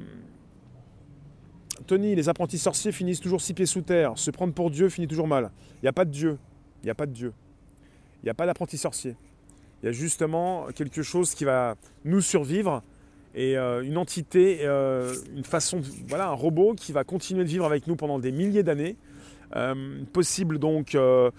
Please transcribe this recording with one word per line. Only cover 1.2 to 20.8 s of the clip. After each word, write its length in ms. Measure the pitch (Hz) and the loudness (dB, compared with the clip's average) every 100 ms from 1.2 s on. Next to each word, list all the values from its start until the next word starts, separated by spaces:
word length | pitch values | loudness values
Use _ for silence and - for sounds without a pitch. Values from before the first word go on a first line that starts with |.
| - - - - - - - | -20 -20 -20 -18 -14 -10 0
Tony, 300 | 190 208 185 | 2 4 2
les 140 | 151 | 2
apprentis 280 | 165 175 170 | 2 -2 0
sorciers 360 | 185 - 214 | 0 0 -2
finissent 260 | - 180 170 | -2 -2 -2
toujours 220 | 180 185 | -2 -2
six 120 | - | -2
pieds 120 | 175 180 | 0 0
sous 160 | 185 | 0
terre. 320 | 160 175 139 113 | 2 4 4 0
Se 160 | - | -4
prendre 220 | - 180 | -2 -2
pour 180 | 160 170 | 0 0
Dieu 180 | 143 185 | 2 2
finit 180 | 180 160 | 2 -4
toujours 200 | 156 160 | -2 2
mal. 240 | 139 107 - - | 2 0 -6 -20
Il 120 | - 131 | -4 0
n'y 40 | |
a 40 | |
pas 120 | 131 175 | 2 0
de 40 | |
Dieu. 300 | 143 160 143 - - - - | 0 -2 -2 -8 -20 -20 -10
Il 40 | 107 | -6
n'y 40 | |
a 60 | 110 | -4
pas 100 | 147 | -6
de 60 | |
Dieu. 220 | 117 120 110 - - - - - - - - | -6 -8 -10 -18 -20 -20 -20 -20 -20 -20 -8
Il 20 | 113 | -6
n'y 40 | |
a 40 | |
pas 120 | 113 175 | -2 -2
d'apprenti 320 | - 175 151 | -2 -4 -4
sorcier. 380 | 156 - 131 117 - - - - - - | -6 -6 -8 -10 -16 -20 -20 -20 -20 -8
Il 40 | 110 | -6
y 20 | |
a 20 | |
justement 760 | 120 165 - 156 165 180 180 135 | -4 -4 -2 -2 0 -2 -4 -6
quelque 300 | 127 143 156 | -8 -6 -6
chose 320 | 147 180 175 - | -4 -2 -2 0
qui 80 | |
va 320 | 139 131 123 107 - - 147 | 0 2 0 -4 -12 -8 0
nous 160 | 196 | 2
survivre, 600 | 170 175 139 185 190 131 - - - - - - | 4 2 2 0 0 -2 -6 -20 -20 -20 -14 -4
et, 220 | 131 135 | -2 0
euh, 260 | 127 123 | 0 -2
une 140 | 131 160 | -2 -4
entité, 600 | 180 175 151 185 190 165 | -4 -6 2 6 6 4
euh, 500 | 143 139 135 131 127 127 131 139 | 2 2 2 0 -2 -6 -8 -10
une 80 | |
façon 380 | 127 165 - 185 | -4 -2 -2 -4
de, 40 | 135 - - | -6 -10 -6
voilà, 220 | 151 190 | -2 -2
un 40 | |
robot 400 | 135 156 160 208 | 0 2 4 4
qui 180 | 220 - | 4 -2
va 120 | 143 | -2
continuer 400 | 131 180 - 185 | -2 -4 -2 -2
de 60 | 170 | 0
vivre 160 | 180 160 | 0 2
avec 200 | 151 165 | 0 0
nous 100 | 165 | -2
pendant 220 | 151 139 | -2 -2
des 140 | 127 | -2
milliers 320 | 135 196 208 | 0 2 2
d'années. 320 | 170 143 165 226 - - - - - - | 2 0 -2 -8 -16 -20 -20 -20 -10 -4
Euh, 480 | 123 135 135 139 135 | -4 -4 -8 -10 -2
possible 460 | 180 170 - 180 156 | 0 2 0 -2 0
donc, 380 | 151 156 | 0 0